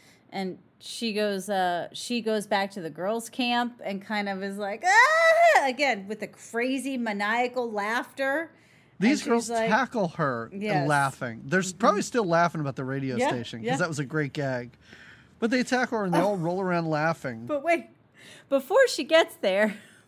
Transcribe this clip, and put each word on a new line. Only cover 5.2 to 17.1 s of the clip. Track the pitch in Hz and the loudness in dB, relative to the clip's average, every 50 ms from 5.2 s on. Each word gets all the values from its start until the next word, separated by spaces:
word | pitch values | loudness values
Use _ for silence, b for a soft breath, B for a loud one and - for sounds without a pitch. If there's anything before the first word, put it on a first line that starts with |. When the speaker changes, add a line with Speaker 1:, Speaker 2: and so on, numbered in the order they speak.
| 659 659 659 659 679 659 587 370 294 | 6 6 6 8 8 8 6 6 4
Speaker 1:
again, | 269 247 247 294 269 226 196 190 196 | 2 0 0 0 0 0 0 -4 -8
with | 214 214 | -10 -10
the | 208 - | -10 -12
crazy | - - - - - 233 240 262 269 269 233 277 269 247 | -12 -14 -16 -8 -4 -2 -2 -2 -2 -2 -4 -4 -4 -4
maniacal | 233 226 202 196 202 208 226 240 247 247 247 254 240 233 | -4 -4 -2 -2 -2 0 0 0 0 0 -2 -4 -4 -4
laughter. | 214 202 202 214 226 254 294 - - - 269 269 277 320 330 320 - b b b b b b b b b | -4 -4 -2 -2 -2 -2 -4 -6 -6 -4 -2 -2 -2 -2 -4 -6 -12 b b b b b b b b b
And | 180 240 | 2 2
Speaker 2:
These | 302 285 | 2 2
Speaker 1:
she's | - 302 | 2 0
Speaker 2:
girls | 233 233 220 220 | 0 0 0 0
Speaker 1:
like, | 240 226 220 226 | -2 0 2 2
Speaker 2:
tackle | 214 240 262 233 - 226 190 165 | 2 2 2 0 -2 -2 -2 -2
her | - - 156 139 123 117 117 - 190 | -2 -2 -2 -2 -2 -2 -6 -8 -10
Speaker 1:
Yes. | 202 208 214 202 185 - 147 | -8 -4 -2 0 0 0 2
Speaker 2:
laughing. | 147 143 139 135 - - 135 120 113 113 - | 2 2 2 0 -2 -4 -8 -8 -8 -10 -6
They're | 139 170 190 | -2 0 0
s-, | 185 190 | 0 0
Speaker 1:
Mm-hmm. | 180 - | -2 0
Speaker 2:
probably | 220 277 403 403 - | 2 2 2 2 0
still | - - 240 208 | -2 -2 -2 0
laughing | 170 165 165 170 165 - 165 | 2 4 4 4 2 0 -2
about | 147 139 123 | -6 -6 -6
the | - 135 | -6 -6
radio | 127 135 139 135 131 123 226 | -6 -4 -4 -4 -4 -2 0
Speaker 1:
Yeah, | 247 285 | 0 0
Speaker 2:
station | - 123 113 - - 113 | 0 -2 -4 -8 -10 -8
'cause | 156 | -4
Speaker 1:
yeah. | 233 262 262 | -2 -2 0
Speaker 2:
that | 269 196 | -2 -2
was | 156 139 | -2 -4
a | 143 | -6
great | 117 156 156 147 139 - | -4 -2 -2 -2 -2 -4
gag. | 151 143 135 131 123 123 120 - _ B B B B B B B B B B B B | -4 -4 -2 -2 -4 -6 -8 -14 _ B B B B B B B B B B B B
But | 226 226 | -2 0
they | 262 254 240 | 0 0 0
tackle | - 254 254 254 - 240 220 | 0 0 0 0 0 -2 -2
her | 202 | -2
and | 185 170 | 0 2
they | 170 | 2
Speaker 1:
Oh. | 180 202 | 2 2
Speaker 2:
all | 208 185 | 0 -2
roll | 160 170 180 190 | -2 -2 -2 -2
around | 190 180 175 170 165 160 | -2 0 0 0 0 0
laughing. | 156 147 156 165 | 0 0 0 0